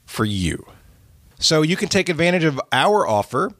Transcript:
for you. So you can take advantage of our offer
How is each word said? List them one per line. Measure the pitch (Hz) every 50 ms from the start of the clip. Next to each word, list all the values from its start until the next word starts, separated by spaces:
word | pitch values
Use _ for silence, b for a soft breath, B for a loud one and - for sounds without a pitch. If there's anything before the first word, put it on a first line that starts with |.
| _
for | - - - 113
you. | 107 101 95 87 76 - - - b b b b b b b b b b b - - - -
So | - - 160 156
you | 156 156 190
can | - 208 -
take | - 190 180 -
advantage | 165 147 170 175 180 180 160
of | 160 139 131 - -
our | 120 127 151 202 208 202 - 104
offer | 107 104 98 - 120 135 185 - -